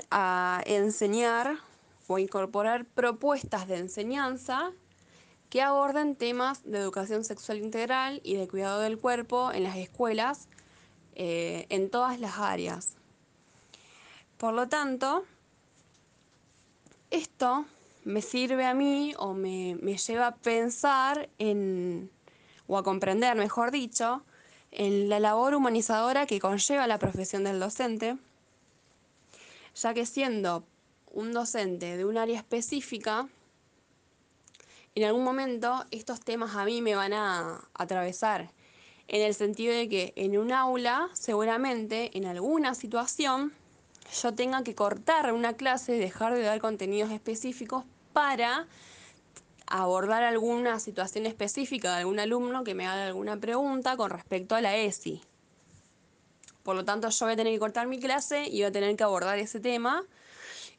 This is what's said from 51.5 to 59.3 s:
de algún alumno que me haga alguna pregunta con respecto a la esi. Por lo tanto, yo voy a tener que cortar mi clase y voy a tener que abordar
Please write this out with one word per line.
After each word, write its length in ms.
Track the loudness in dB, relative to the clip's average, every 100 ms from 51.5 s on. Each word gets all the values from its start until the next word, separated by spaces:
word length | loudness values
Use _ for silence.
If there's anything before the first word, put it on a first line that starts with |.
| -2 -4 -2 0
de 80 | 0
algún 180 | 0 0
alumno 460 | 2 0 0 -2
que 100 | -4
me 120 | -4 -2
haga 200 | -2 -4
alguna 300 | -4 -4 -4
pregunta 600 | -2 0 0 0 0 0
con 140 | -2
respecto 460 | -4 -4 -4 0 2
a 40 |
la 160 | 2 2
esi. 460 | 0 -2 -8 -10 -14 _ _ _ _ -20 _ _ _ _ _ _ -20 _
Por 100 | -4
lo 100 | -2
tanto, 240 | 0 0 0
yo 180 | 0 2
voy 80 |
a 20 | 2
tener 160 | 2
que 60 | 2
cortar 280 | 0 -2 -2
mi 140 | -2
clase 460 | 0 0 0 -2 -2
y 100 | 0
voy 60 |
a 80 | 0
tener 240 | 2 0 4
que 80 |
abordar 340 | 2 2 0